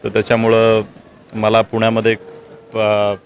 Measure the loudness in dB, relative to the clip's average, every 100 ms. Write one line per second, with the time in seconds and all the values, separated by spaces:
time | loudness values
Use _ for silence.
0 | -4 -4 -2 0 2 2 4 2 -2 -16
1 | -20 -20 -16 -4 0 0 0 -2 0 0
2 | 0 -2 -8 -20 -20 -20 -10 -2 0 2
3 | 0 -4